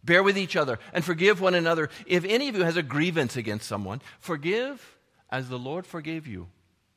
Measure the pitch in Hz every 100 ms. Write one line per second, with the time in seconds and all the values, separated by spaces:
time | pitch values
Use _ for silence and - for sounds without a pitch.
0 | 120 175 196 196 185 185 143 113 - -
1 | 160 165 190 196 185 180 165 165 151 -
2 | - 180 180 233 285 214 170 170 147 139
3 | 170 165 123 131 113 104 - 104 98 113
4 | - - - 160 156 214 262 269 - _
5 | _ _ _ 131 127 127 127 165 180 170
6 | 151 160 151 95 87 _ _ _ _